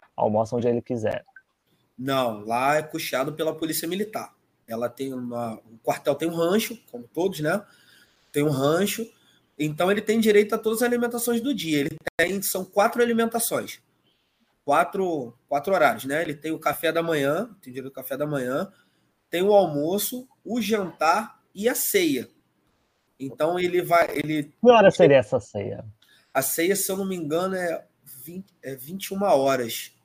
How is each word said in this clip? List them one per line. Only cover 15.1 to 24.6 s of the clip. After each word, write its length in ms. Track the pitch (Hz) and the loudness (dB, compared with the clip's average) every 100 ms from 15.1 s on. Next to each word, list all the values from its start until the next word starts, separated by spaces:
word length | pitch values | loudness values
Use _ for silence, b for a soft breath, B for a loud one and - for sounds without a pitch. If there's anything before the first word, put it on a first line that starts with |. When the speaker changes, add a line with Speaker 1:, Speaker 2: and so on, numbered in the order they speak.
| 160 117 - - | -4 -6 -14 -6
Speaker 2:
quatro 240 | 143 165 | -4 0
horários, 320 | 190 143 110 | 4 4 2
né? 160 | 127 147 | -4 -4
Ele 140 | 165 | -4
tem 180 | 147 156 | -6 -8
o 60 | 156 | -4
café 340 | 156 143 160 | -4 -2 -2
da 100 | 160 | 0
manhã, 460 | 165 156 139 160 240 202 | 0 0 0 0 -4 -10
tem 100 | - | -16
direito 140 | 127 131 | -14 -12
ao 160 | 135 | -12
café 120 | - | -8
da 120 | 135 147 | -6 -4
manhã, 440 | 143 123 139 196 _ _ _ _ _ _ | -2 -2 -4 -4 _ _ _ _ _ _
tem 120 | 170 | 0
o 120 | 190 | 4
almoço, 760 | 208 175 147 151 196 - 247 254 _ | 6 4 2 -2 -2 -4 -8 -14 _
o 160 | 175 240 | -8 -4
jantar 840 | 202 214 180 - 156 185 226 - _ | 0 0 -2 -2 2 2 0 -12 _
e 120 | 180 220 | -4 -2
a 80 | |
ceia. 540 | 262 - 202 170 131 - _ _ _ _ _ _ _ _ - | 0 0 2 2 0 -4 _ _ _ _ _ _ _ _ -14
Então, 400 | 135 117 156 180 | -10 -2 -2 0
ele 220 | 180 175 | 0 0
vai, 260 | 160 170 170 - | 2 2 2 0
ele 260 | 151 156 | -4 -4
Speaker 1:
Que 260 | 147 _ | -6 _